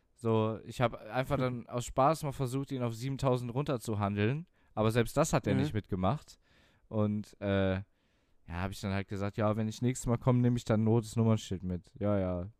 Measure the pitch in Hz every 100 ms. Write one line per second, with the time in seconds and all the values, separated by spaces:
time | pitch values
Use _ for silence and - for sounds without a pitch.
0 | _ _ 117 110 110 104 - 113 120 120
1 | 110 117 135 143 127 123 - 120 117 -
2 | 135 156 151 131 131 131 139 135 123 113
3 | 131 135 139 127 123 117 147 127 - 104
4 | 101 101 104 139 175 _ _ - 110 113
5 | 113 - 156 143 110 104 147 107 - 92
6 | 92 147 - - _ _ _ _ _ 110
7 | 107 104 101 - 101 98 95 95 98 _
8 | _ _ _ _ - 85 95 98 104 98
9 | 95 98 101 - 107 107 110 104 120 127
10 | - 120 - 123 120 120 - 110 110 117
11 | 110 113 113 110 - 90 92 90 - -
12 | 101 101 92 90 92 -